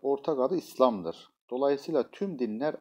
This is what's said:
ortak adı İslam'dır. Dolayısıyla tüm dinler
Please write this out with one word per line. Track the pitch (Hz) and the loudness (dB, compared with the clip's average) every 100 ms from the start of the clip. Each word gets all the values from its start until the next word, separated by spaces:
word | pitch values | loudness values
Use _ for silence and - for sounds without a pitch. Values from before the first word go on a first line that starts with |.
ortak | 131 139 - 143 | -2 0 0 0
adı | 127 175 | 2 0
İslam'dır. | - - 127 107 82 - - _ _ | -4 4 4 4 -4 -8 -14 _ _
Dolayısıyla | 123 139 139 139 156 117 | -2 0 0 0 0 -2
tüm | - 202 151 | -4 -6 -4
dinler | 120 107 147 151 | -4 -2 -4 -4